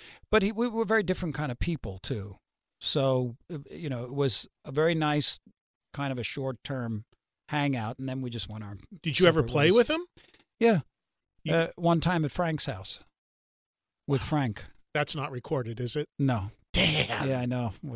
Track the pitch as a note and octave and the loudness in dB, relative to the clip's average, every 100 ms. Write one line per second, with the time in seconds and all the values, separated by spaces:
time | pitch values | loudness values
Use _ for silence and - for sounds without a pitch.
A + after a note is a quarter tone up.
0 | - - - G#3+ G3+ G#3+ A#3+ A3+ G3+ A3 | -20 -20 0 2 2 0 -2 0 2 2
1 | F3+ F3 E3+ C#3 D3 A#2+ E3+ D#3+ G#2+ F#2 | 2 -2 -2 -4 -4 -2 -2 0 -6 -8
2 | - A2+ F#2+ - _ _ _ _ - C#3+ | -6 -6 -6 -14 _ _ _ _ -2 0
3 | C3+ B2+ B2 A#2+ - D3+ - D#3 D#3 B2 | 2 2 0 -6 -12 -12 -12 -8 -6 -6
4 | B2 C#3 C#3 - - _ - C#3 E3 D#3+ | -4 0 2 2 0 _ -6 0 2 2
5 | D3+ D3 - - - _ _ _ _ C#3+ | 2 2 0 -2 -8 _ _ _ _ -6
6 | C#3 B2+ A2 C#3+ C3 B2+ - C3 A#2 G#2+ | -4 -4 -4 -4 -6 -6 -8 -6 -4 -6
7 | - _ _ _ - D3 C#3+ B2+ A2 B2 | -8 _ _ _ -6 -2 0 0 -4 -6
8 | C3+ C3 B2 A#2 - G#2+ G#2 G#2 - F#3 | -6 -6 -6 -6 -8 -10 -10 -14 -16 -8
9 | - C#3 F3 D#3+ A#2 D#3 D#3+ A3+ A#3 E4 | -2 6 6 6 2 4 6 6 4 0
10 | F4+ - - _ _ _ A#3 F3+ - _ | -4 -16 -20 _ _ _ 4 4 0 _
11 | _ _ _ _ D3+ E3 E3 - E3+ E3 | _ _ _ _ 0 0 0 0 2 4
12 | E3 E3+ C#3+ - E3+ D#3 - F#2+ G2 - | 2 0 0 -2 -2 0 -2 -4 -10 -14
13 | - _ _ _ _ _ _ _ _ _ | -18 _ _ _ _ _ _ _ _ _
14 | - C3+ - D3+ B2+ - - - _ D3 | -2 -2 0 0 0 -4 -12 -20 _ -2
15 | D3 D3+ D3 B2 - C#3+ A2+ A2+ A#2+ D3 | 0 -2 -4 -8 -4 -4 -4 -4 -2 -2
16 | D3 - C3+ A2+ G2 - _ F3+ F3+ D3+ | -4 -2 0 0 -4 -10 _ 2 2 2
17 | - A2+ C3+ C3 B2 B2+ A#2 - D3 | 0 -2 -2 -2 -2 -2 -4 -6 -8